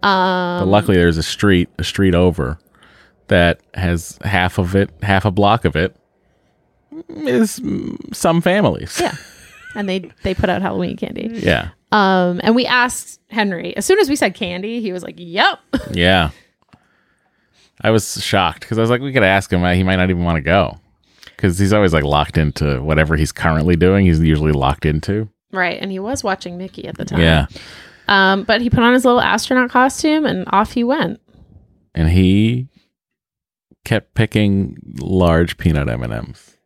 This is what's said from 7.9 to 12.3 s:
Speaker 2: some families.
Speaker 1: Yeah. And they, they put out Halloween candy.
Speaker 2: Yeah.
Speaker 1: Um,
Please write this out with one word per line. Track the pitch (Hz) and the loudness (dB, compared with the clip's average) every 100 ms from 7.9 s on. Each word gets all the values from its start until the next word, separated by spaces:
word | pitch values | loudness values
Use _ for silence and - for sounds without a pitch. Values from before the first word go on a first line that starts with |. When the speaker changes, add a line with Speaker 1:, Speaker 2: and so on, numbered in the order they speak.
| - - - | -12 -14 -4
Speaker 2:
some | 180 165 | 0 2
families. | 175 190 165 80 - - | 2 2 2 0 -8 -4
Speaker 1:
Yeah. | 339 - - - - - - - | -4 -4 -16 -20 -20 -20 -16 -10
And | 202 | -6
they, | 190 175 _ | -6 -8 _
they | 196 | -6
put | 190 190 | -2 -2
out | 180 | 0
Halloween | 190 190 180 196 | -2 -4 -6 -6
candy. | - - 226 226 | -10 -8 -10 -4
Speaker 2:
Yeah. | - 67 82 - _ | 0 0 -2 -12 _
Speaker 1:
Um, | 214 196 190 180 | 0 2 2 0